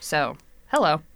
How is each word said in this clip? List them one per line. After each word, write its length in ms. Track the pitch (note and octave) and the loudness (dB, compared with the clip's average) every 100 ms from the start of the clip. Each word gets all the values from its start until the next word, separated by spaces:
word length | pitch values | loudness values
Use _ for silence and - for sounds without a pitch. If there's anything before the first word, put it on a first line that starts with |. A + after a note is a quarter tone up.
So, 360 | - D3+ B2+ - - - - | -4 -2 -2 -4 -16 -20 -4
hello. 340 | D4 F3+ D#3 - | 0 2 0 -4